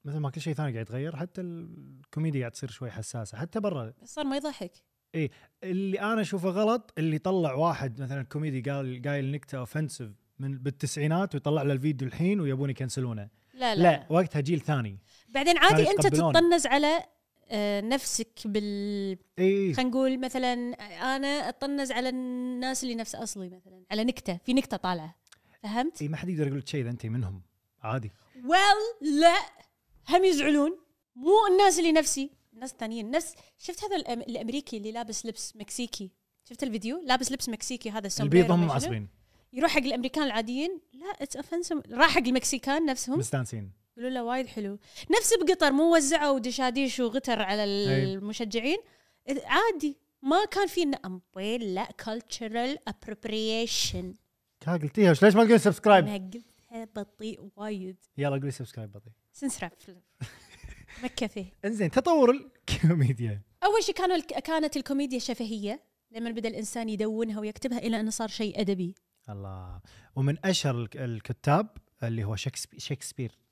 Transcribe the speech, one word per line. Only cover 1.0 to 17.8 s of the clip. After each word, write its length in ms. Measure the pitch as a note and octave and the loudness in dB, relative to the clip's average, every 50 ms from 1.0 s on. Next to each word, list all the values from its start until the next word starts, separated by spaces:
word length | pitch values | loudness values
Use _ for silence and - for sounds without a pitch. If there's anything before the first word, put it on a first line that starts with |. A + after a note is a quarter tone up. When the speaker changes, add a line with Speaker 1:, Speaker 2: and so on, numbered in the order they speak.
| C#3+ E3 D#3+ | -6 -6 -6
Speaker 1:
حتى 240 | C3+ E3+ F3+ _ F#3+ | -8 -10 -10 _ -10
الكوميديا 1000 | F3+ F3 E3+ E3 E3+ E3 - - C3+ C#3 C3+ C3 C#3+ _ - D3+ D#3 D#3+ C#3+ C3+ | -10 -10 -10 -12 -14 -14 -16 -18 -20 -20 -20 -20 -20 _ -4 -2 -2 0 0 -2
قاعد 120 | B2 A#2 | -4 -6
تصير 180 | - - - B2 | -8 -10 -12 -12
شوي 200 | G#2+ - C3 A#2 | -10 -10 -12 -10
حساسة، 480 | - - A2 - - A#2+ G#2+ - - A2 | -8 -10 -10 -8 -8 -8 -8 -8 -8 -10
حتى 220 | - - - A#3 | -10 -6 -6 -4
برا. 320 | G3+ D#4 C#4 C3+ A2+ A2 - _ | -4 -2 -4 -4 -8 -10 -12 _
Speaker 2:
بس 120 | - - - | -20 -14 -8
صار 100 | D4+ D4 | -6 -4
ما 120 | C4+ C4+ | -2 -2
يضحك. 360 | C#4+ C#4+ D4+ C4 - F#3+ F3+ _ - _ _ _ _ _ _ - | -2 -4 -6 -8 -8 -12 -14 _ -20 _ _ _ _ _ _ -4
Speaker 1:
إي، 160 | E3 D3+ C3 - - - _ _ _ - | -4 -4 -4 -4 -12 -20 _ _ _ -6
اللي 360 | F#3+ F#3 F#3+ G3 F#3+ F#3 G3 | -4 -2 -2 0 -2 -2 -2
أنا 200 | G#3 G#3+ A#3 A3 | 0 0 0 0
أشوفه 280 | G3+ - G3+ F#3 E3 F#3+ | 0 -2 -2 -2 -2 0
غلط، 440 | F3 G3+ G#3+ G#3+ A#3 B3 - - _ D#3+ | 2 2 2 2 2 0 -2 -8 _ -2
اللي 200 | D#3 D#3+ D#3 D3+ | 0 0 0 0
طلع 360 | - F#3 F#3+ F#3 E3 D3 B2 | 0 0 2 2 2 0 2
واحد 480 | C#3 D#3+ E3+ D#3 C3+ C#3 C3 A2 B2+ | 2 2 2 0 0 -4 -6 -6 -6
مثلًا 200 | C#3 B2 C#3 C#3 | -8 -6 -6 -8
كوميدي 480 | B2+ - - D3 D#3 D3+ C3 C3 A#2 C#3 | -8 -6 -6 -4 -4 -2 -4 -4 -4 -4
قال، 320 | C#3 C#3 C3+ B2+ B2+ B2 | -4 -4 -4 -6 -8 -6
قايل 280 | B2 C#3+ C#3+ C#3 C3+ C3+ | -4 -4 -2 -2 -2 -4
نكتة 280 | C#3+ C#3+ - - - C3 | -4 -6 -8 -10 -10 -10
أوفنسيف 520 | B2 - - D#3 D#3 C3 - - B2+ G#2+ G2+ _ _ _ _ - | -8 -6 -4 -4 -4 -4 -6 -10 -12 -14 -14 _ _ _ _ -10
من، 200 | C3+ C3+ C#3 B2+ | -8 -8 -6 -4
بالتسعينات 760 | B2+ C#3+ C#3 _ - C3 - D3+ D3 D3+ D#3+ F3+ G3 F#3+ - | -6 -6 -4 _ -6 -6 -2 -2 0 2 2 2 0 -2 -4
ويطلع 280 | C#3 - D3 D3+ D#3 | -4 -2 0 0 2
له 100 | C#3 C#3+ | 2 0
الفيديو 360 | C#3 C3 C3+ D#3 D3+ B2+ C#3 B2+ | 0 0 0 -2 -2 -2 -4 -6
الحين 320 | - - E3 F#3 G#3 G3+ | -2 0 0 2 2 2
ويبون 300 | D#3+ C#3 C3 C3 C#3 C#3 | 0 -2 -2 -2 -2 -4
يكنسلونه. 580 | B2 - C3+ B2 - C#3 C3 A#2+ A2+ G#2 G2+ G#2 _ _ _ _ _ | -4 -4 -6 -6 -4 -4 -4 -4 -6 -8 -10 -14 _ _ _ _ _
Speaker 2:
لا، 200 | B3+ B3+ A#3+ G#3+ | -2 -2 0 4
لا، 0 | |
Speaker 1:
لا، 80 | G3 | 6
Speaker 2:
لا. 240 | F3 F3 D3+ - - - | 6 6 6 4 0 2
Speaker 1:
وقتها 300 | D#3 F3 F#3 D#3 - D3 | 2 2 2 2 -2 -2
جيل 200 | C3+ C#3+ F3 D3 | 0 0 -2 -2
ثاني. 380 | - - D3+ C3 A2+ G#2 G2 G2 _ _ _ _ _ _ | 0 0 0 0 -2 -4 -8 -12 _ _ _ _ _ _
Speaker 2:
بعدين 300 | - C4+ C#4+ E4+ F4 D4+ | -4 0 4 4 6 8
عادي 260 | D4+ F#4 - D#4+ - | 8 8 8 8 6
Speaker 1:
كانوا 60 | - | 6
Speaker 2:
أنت 140 | G4+ G4 G4+ | 4 4 4
Speaker 1:
يتقبلون. 280 | G4 - D4+ E4+ D#4+ | 4 4 4 4 6
Speaker 2:
تطنز 340 | - E4 E4+ E4+ F4 E4+ - | 6 6 6 6 6 4 4
على، 380 | B3 C4 C#4+ D4 D4 D#4+ E4+ - _ _ _ _ _ _ _ _ - | 2 2 4 4 4 2 0 -2 _ _ _ _ _ _ _ _ -6
آه، 320 | A#3 G#3 G#3 G#3 G#3 G3+ | -4 -2 0 0 0 -2